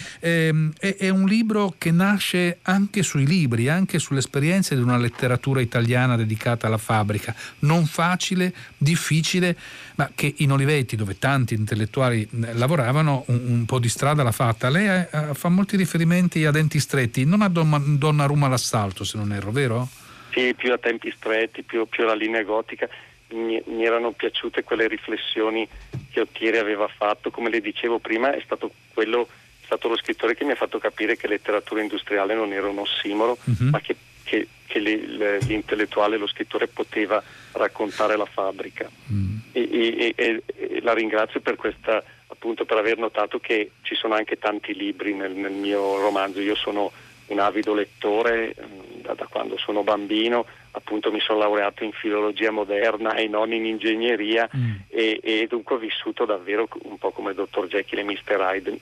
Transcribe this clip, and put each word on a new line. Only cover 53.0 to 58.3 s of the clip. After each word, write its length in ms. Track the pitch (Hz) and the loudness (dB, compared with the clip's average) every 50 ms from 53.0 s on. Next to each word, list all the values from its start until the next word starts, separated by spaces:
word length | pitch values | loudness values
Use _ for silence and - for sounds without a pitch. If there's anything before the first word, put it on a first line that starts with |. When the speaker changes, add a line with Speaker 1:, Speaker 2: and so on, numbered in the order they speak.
| 113 110 107 | -2 -2 -2
Speaker 2:
e 120 | 110 113 | -2 -2
non 240 | 107 104 107 110 113 117 | 0 0 0 0 0 -2
in 120 | 113 110 | -2 -2
ingegneria 840 | 113 110 107 104 110 110 110 117 120 117 104 107 107 113 117 117 113 - | -2 -4 -2 -2 -2 0 0 0 0 0 0 0 0 0 0 0 0 0
Speaker 1:
Mm. 160 | 135 120 117 107 98 95 - | -2 -2 -2 -2 -6 -10 -6
Speaker 2:
e, 300 | - 113 113 110 110 - - | -2 0 0 0 0 -2 -2
e 240 | 110 113 110 113 110 | -2 0 0 0 -2
dunque 260 | 120 117 104 - 131 | -2 -4 -2 -2 -4
ho 40 | 120 | -4
vissuto 460 | 113 107 - - - 113 107 - 123 | -4 -4 -6 -6 -6 -6 -4 -2 -2
davvero 420 | 107 104 92 87 98 101 107 113 | -2 -2 -2 -4 -2 -2 -2 -2
co-, 120 | 104 - - - | -2 -6 -12 -14
un 140 | - 104 | -14 -10
po' 140 | 92 - 98 | -6 -6 -6
come 220 | - - 104 101 95 | -4 -4 -6 -6 -4
dottor 340 | 92 95 - - 104 98 | -4 -6 -4 -4 -4 -4
Jekyll 320 | 87 - 101 95 - - 104 | -2 -2 -4 -4 -4 -4 -6
e 40 | 101 | -4
mister 360 | 104 101 98 - - | -4 -6 -6 -2 -2